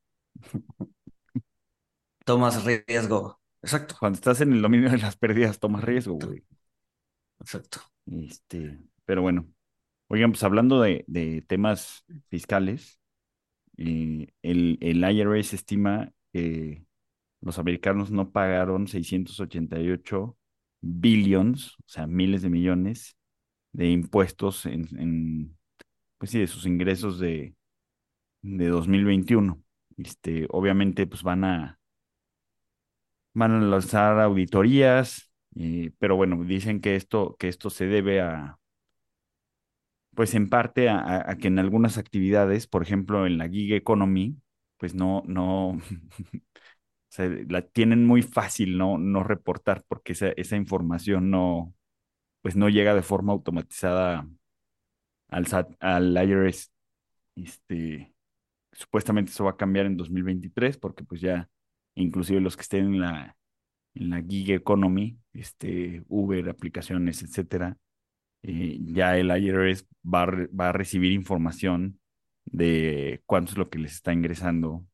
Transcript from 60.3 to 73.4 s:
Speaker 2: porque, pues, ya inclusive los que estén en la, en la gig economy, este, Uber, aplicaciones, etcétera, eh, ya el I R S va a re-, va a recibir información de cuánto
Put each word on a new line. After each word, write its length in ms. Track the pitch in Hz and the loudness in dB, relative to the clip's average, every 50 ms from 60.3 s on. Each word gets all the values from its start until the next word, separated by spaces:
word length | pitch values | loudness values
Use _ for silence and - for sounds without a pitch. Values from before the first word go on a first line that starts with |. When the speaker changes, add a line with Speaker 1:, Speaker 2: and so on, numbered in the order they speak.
| 92 92 90 87 - 117 123 135 143 - | -4 -4 -6 -8 -4 -2 -2 -2 -2 -4
Speaker 2:
porque, 260 | - 90 - - - | -8 -10 -10 -12 -14
pues, 160 | - 90 85 | -14 -10 -6
ya 280 | 90 90 90 87 87 - _ _ _ _ _ _ _ _ - | -4 -2 -2 -4 -6 -10 _ _ _ _ _ _ _ _ -4
inclusive 440 | 92 90 85 - 92 85 92 95 95 | -2 -2 -2 -2 -2 -2 0 2 2
los 160 | 95 92 - | 0 0 -4
que 60 | - | -8
estén 240 | - - 98 98 98 98 98 | -8 -4 -2 0 0 0 0
en 60 | 95 | 0
la, 360 | 90 87 82 73 - - - _ _ _ _ _ _ _ _ _ _ _ - | -2 -4 -6 -8 -12 -16 -20 _ _ _ _ _ _ _ _ _ _ _ -12
en 160 | - 90 87 | -8 -6 -6
la 120 | 87 85 | -6 -6
gig 280 | 82 87 98 98 95 98 | -6 -6 -6 -4 0 0
economy, 640 | 95 90 - - 104 101 98 92 92 98 104 117 120 - _ _ - | 0 0 2 2 2 4 4 2 2 0 -2 -4 -8 -12 _ _ -18
este, 720 | - - - - - - 95 90 90 87 87 87 85 - - | -16 -16 -16 -16 -12 -10 -8 -6 -6 -6 -8 -10 -12 -10 -4
Uber, 400 | - 104 101 98 98 92 85 90 | -2 -2 0 0 -2 -2 -4 -6
aplicaciones, 720 | - - - 82 - 87 85 - 92 90 87 87 80 - | -8 -8 -10 -10 -10 -10 -8 -6 -4 -2 -2 -2 -4 -6
etcétera, 540 | - 76 - 101 87 - 95 87 90 90 - _ _ _ _ _ _ _ _ _ _ _ _ _ | -10 -10 -6 -6 -6 -4 -4 -4 -4 -6 -8 _ _ _ _ _ _ _ _ _ _ _ _ _
eh, 360 | - - 85 82 90 82 69 - | -10 -8 -6 -4 -4 -4 -6 -6
ya 340 | - 82 82 92 90 90 92 90 | -8 -4 0 2 2 4 4 4
el 120 | 92 90 | 4 2
I 180 | 87 92 101 95 | 2 2 2 2
R 220 | 92 92 95 92 | 2 2 2 2
S 140 | 92 95 - _ _ _ - | 2 -2 -6 _ _ _ -6
va 180 | 85 90 87 | 0 2 2
a 40 | 87 | 2
re-, 220 | 92 92 90 90 - | 2 0 -2 -4 -6
va 220 | 95 92 90 90 | -4 -2 -2 0
a 20 | |
recibir 400 | 90 95 95 - - 92 90 92 | 0 -2 -4 -2 0 2 2 2
información 880 | 98 101 90 - 98 85 82 82 85 - - 92 90 87 92 95 95 _ _ _ _ _ _ _ _ _ - | 2 0 -2 -2 -2 -2 -2 -2 -4 -2 -2 -2 0 -2 -2 -6 -8 _ _ _ _ _ _ _ _ _ -16
de 800 | - - 87 85 85 82 80 80 80 73 71 69 69 - - _ | -8 -2 0 2 2 2 2 0 0 -2 -2 -4 -6 -8 -8 _
cuánto 260 | - - 90 | 0 0 0